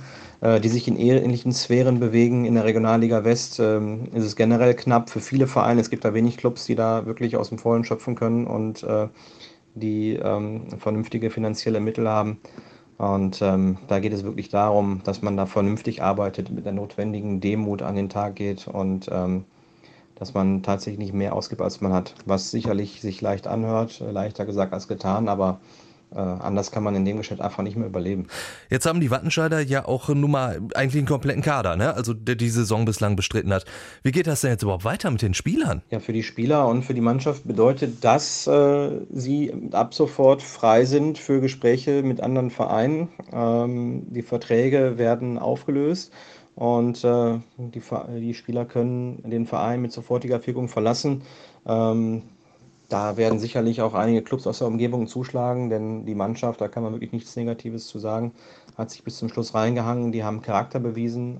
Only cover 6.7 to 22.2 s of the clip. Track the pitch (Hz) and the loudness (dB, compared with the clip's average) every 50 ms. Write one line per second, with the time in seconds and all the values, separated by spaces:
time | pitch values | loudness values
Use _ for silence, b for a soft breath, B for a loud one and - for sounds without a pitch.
6.7 | 117 113 113 113 113 113 98 110 113 - 123 113 120 113 107 - 117 110 - 117 | 0 2 2 2 2 0 -2 -4 -6 -4 -2 -2 0 0 -2 -2 -4 -4 0 2
7.7 | 117 117 117 - 117 113 - 127 120 117 120 113 117 117 120 - 117 110 110 110 | 2 2 2 0 -2 -4 -2 -4 -4 0 0 0 0 0 0 -2 -2 -2 -2 -4
8.7 | 107 - - - 107 107 107 107 B B B B B B B B B B B _ | -4 -6 -4 -2 0 0 0 -2 B B B B B B B B B B B _
9.7 | - 113 110 107 107 107 107 107 110 - - 101 101 104 104 104 107 110 - - | -12 -6 -4 -2 -2 0 0 0 -2 -2 -2 -2 -2 -2 -2 -4 -6 -8 -8 -10
10.7 | 120 - - 107 107 110 113 - - 117 113 110 - 110 110 107 107 - - - | -10 -6 -4 -2 -2 -2 -2 -2 -4 -4 -2 -2 -2 -2 -2 -2 -2 -2 -2 -2
11.7 | 110 107 104 110 113 - 117 110 107 107 104 107 107 - B B B B B B | 0 0 0 -2 -2 0 0 0 2 2 0 0 -2 -6 B B B B B B
12.7 | B B B B B - 107 101 98 98 98 95 95 - 104 98 95 92 95 95 | B B B B B -4 0 0 2 2 2 0 0 0 2 2 4 4 4 2
13.7 | 92 95 - - 101 98 98 107 107 98 98 104 - - 98 - - 101 104 107 | 2 0 -2 -2 0 0 0 0 -2 -2 -4 -6 -6 -8 -6 -2 0 2 2 4
14.7 | 104 104 101 101 98 95 - 98 95 - - 104 101 98 95 95 - 107 98 101 | 4 4 2 2 0 -2 -2 -4 -4 -2 -2 -2 0 0 0 0 0 2 2 2
15.7 | 107 107 - 123 113 - - 95 98 104 101 98 - - 92 - - - - 101 | 2 0 -2 -4 -4 -2 0 0 2 2 0 -2 -2 -6 -6 -6 -6 -6 -6 -4
16.7 | 98 101 101 101 - - 101 107 107 104 104 104 101 92 101 101 107 110 107 104 | -4 -6 -6 -6 -6 -4 -4 -4 -4 -4 -4 -2 -2 0 0 0 0 0 0 0
17.7 | 101 98 - 71 101 98 98 95 - 104 104 101 98 - 104 101 98 95 - - | -2 -2 -2 -2 -2 -2 -2 -2 -2 -2 -4 -4 -4 -4 -4 -4 -4 -6 -8 -8
18.7 | - 101 95 95 95 92 95 95 92 92 90 92 92 92 95 _ b b b b | -6 -4 -2 -2 -2 -2 -4 -4 -4 -2 0 0 -2 -2 -4 _ b b b b
19.7 | b b b b b b b b b - 95 92 - 101 95 95 98 95 95 101 | b b b b b b b b b -14 -12 -6 -2 0 2 2 2 0 0 -2
20.7 | 98 98 - 110 101 101 104 98 98 98 98 101 - 98 - - - - 92 92 | -2 -2 -4 -6 -8 -8 -8 -6 -4 -2 -2 -2 -2 -4 -6 -6 -6 -4 -4 -4
21.7 | - - 98 95 92 90 90 - - - | -4 -2 -2 0 0 0 0 -2 -10 -12